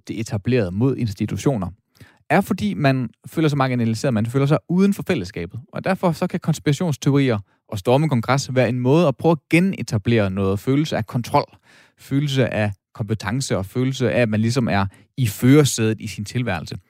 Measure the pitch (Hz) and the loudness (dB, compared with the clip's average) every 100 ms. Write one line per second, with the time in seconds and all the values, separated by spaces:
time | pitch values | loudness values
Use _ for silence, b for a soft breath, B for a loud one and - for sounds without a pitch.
0 | - 82 113 107 - 127 92 95 131 123 | -8 -8 -6 -4 0 0 0 0 0 0
1 | 117 98 104 98 147 123 92 - _ b | -4 -4 -4 -2 -2 -2 -6 -10 _ b
2 | b b b 165 196 202 208 185 143 131 | b b b 0 0 -2 -4 0 0 0
3 | 120 _ - - 151 143 131 123 113 113 | -2 _ -10 -2 0 2 0 0 0 0
4 | 147 113 117 135 139 156 - 175 202 196 | 0 0 0 0 2 0 0 2 2 0
5 | - 170 92 - 87 113 131 - 170 190 | -2 -4 -4 -8 -10 -10 -12 -8 -4 0
6 | 185 156 180 185 - 156 - 143 180 135 | 0 0 -2 -4 -2 -2 0 0 0 -2
7 | - 139 135 107 - _ - 107 123 127 | 2 2 2 0 -4 _ -12 -6 2 4
8 | 156 127 113 135 135 127 113 127 123 151 | 4 0 0 0 0 0 2 2 2 4
9 | 170 - 160 170 - 160 190 - 123 110 | 4 2 2 0 2 2 2 -2 -4 -2
10 | 107 117 101 95 98 101 - 139 156 - | 2 2 2 0 0 0 0 0 0 -2
11 | 113 - 113 143 - _ b b b b | -4 -6 0 -2 -2 _ b b b b
12 | - 139 147 135 120 104 104 101 _ - | -6 -4 -2 0 0 0 -2 -4 _ -10
13 | 104 107 98 127 131 101 95 123 127 131 | -6 -4 -4 -4 -2 -4 -4 -2 -2 0
14 | 120 80 120 107 113 127 117 98 98 b | 0 2 2 2 0 0 0 0 -2 b
15 | b - 120 - 123 147 143 - 110 107 | b -4 -2 2 6 6 6 2 -2 -2
16 | 107 - 104 123 120 87 - 98 _ | -8 -10 -8 -6 -4 -6 -8 -12 _